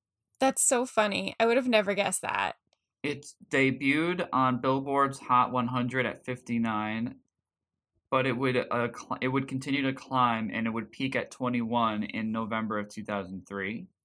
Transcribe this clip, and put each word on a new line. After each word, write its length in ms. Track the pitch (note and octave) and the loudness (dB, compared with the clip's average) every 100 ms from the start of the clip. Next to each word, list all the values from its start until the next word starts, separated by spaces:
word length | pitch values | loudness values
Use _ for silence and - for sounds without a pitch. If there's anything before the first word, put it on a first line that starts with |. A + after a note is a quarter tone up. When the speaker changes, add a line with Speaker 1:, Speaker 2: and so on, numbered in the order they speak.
| _ _ _ - | _ _ _ 0
Speaker 1:
That's 220 | C4+ C4+ | 0 4
so 240 | - B3 B3+ | 2 2 2
funny. 500 | - G#3 F#3 F#3+ - | 2 2 0 -4 0
I 60 | A#3 | 4
would 120 | A#3+ | 4
have 100 | B3+ | 4
never 260 | A3 G3 | 2 2
guessed 280 | G3+ G3 - | 0 0 -2
that. 360 | - G2+ G2 - _ _ _ _ | -2 -2 -2 -4 _ _ _ _
Speaker 2:
It 300 | D3 B2 - - - | -6 -6 -10 -20 -2
debuted 760 | C#3 C3+ C3 C#3 D3 E3+ F3+ - | 2 4 2 0 2 0 -2 0
on 280 | B2+ B2+ B2 | 2 4 2
Billboard's 560 | C3 C3+ C#3 C#3 C#3 C3+ | 2 0 2 2 2 0
Hot 320 | - B2 A#2+ | 2 4 4
one 160 | B2 A#2+ | 2 0
hundred 360 | B2 A#2+ C3 A#2 | 0 0 0 -2
at 180 | - | -4
fifty-nine, 920 | - B2 - A#2 A2+ G#2+ G#2+ A2+ A#2+ - _ _ _ _ _ _ _ _ - | -8 -8 -2 0 0 0 -2 -2 -6 -8 _ _ _ _ _ _ _ _ -2
but 160 | C3 C3 | 0 2
it 60 | |
would, 240 | A#2+ C3 B2 | 0 2 2
uh, 320 | - A#2+ A#2+ | 0 0 -2
cl-, 240 | - - - | -4 -8 -4
it 80 | B2+ | 0
would 180 | C3+ C3+ | 0 -2
continue 340 | C3+ C#3+ C#3 | -4 -2 -2
to 100 | C3+ | -2
climb, 580 | C3+ - C3 A#2+ A2+ A2 | -4 -2 2 2 2 -2
and 140 | A2+ A2+ | -2 -2
it 20 | |
would 220 | A2+ A2 | -4 -6
peak 240 | - C3+ B2 | -6 -4 -2
at 160 | - | -4
twenty-one 720 | - B2 B2 A2+ A#2 A2+ G#2+ | -6 -4 -2 -2 0 0 0
in 280 | A2 G#2+ A2 | -4 -4 -4
November 460 | A2+ A2 A2 A2 G#2+ | -4 -4 -4 -2 -4
of 120 | G#2 | -6
two 140 | - | -8
thousand 440 | G#2 G2+ F2+ F#2 F2 | -6 -6 -6 -10 -10
three, 400 | G2 G2 A#2 F#3 _ | -8 -6 -8 -12 _